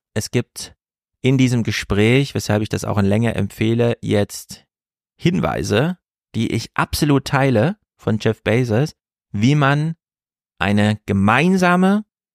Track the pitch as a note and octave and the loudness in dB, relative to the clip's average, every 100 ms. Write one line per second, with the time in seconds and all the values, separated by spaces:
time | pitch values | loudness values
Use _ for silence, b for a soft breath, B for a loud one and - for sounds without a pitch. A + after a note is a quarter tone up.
0 | _ G#2+ - A#2+ - - - _ _ _ | _ -10 -4 -6 -6 -14 -18 _ _ _
1 | _ _ B2+ C3+ B2+ B2 A2+ - - G2+ | _ _ 0 2 2 2 -2 -6 -2 2
2 | A2 C3 C#3 G#2+ - G#2+ A2 A2 G#2 G2+ | 2 2 0 -6 -2 -2 -2 -6 -4 0
3 | G2 G#2+ A#2 - G2+ - A2 A#2 A#2 - | 0 0 -2 -2 -6 -2 -2 0 0 -2
4 | A2 G#2 G2+ - - - _ _ _ _ | -2 -2 -2 -6 -18 -20 _ _ _ _
5 | _ _ E3+ F#3 - A#1 G2+ G#2+ D#3+ F3+ | _ _ -2 0 -4 -4 -2 0 0 -4
6 | _ _ _ A2+ A2+ A2 - - D#3 - | _ _ _ -6 -4 -4 -6 -6 -4 -2
7 | D3 C#3 - C3+ C3+ A2+ C#3 G#3+ _ _ | 2 0 0 0 2 2 0 -2 _ _
8 | - A2 A2+ G#2+ G#2 A#2 A#2+ G#2+ D#3 - | -4 -2 -2 -2 -2 0 0 0 -2 -6
9 | _ _ _ G2+ A#2+ D3 C#3 C#3+ D#3+ D#3+ | _ _ _ 0 2 4 2 0 -2 -8
10 | _ _ _ _ _ - F#2+ G#2 G#2 G#2 | _ _ _ _ _ -6 -2 2 2 0
11 | - G2 G2+ A#2+ F3 F#3+ F3+ F3+ F#3 G#3 | -2 0 2 2 2 2 2 2 2 0
12 | - _ _ | -4 _ _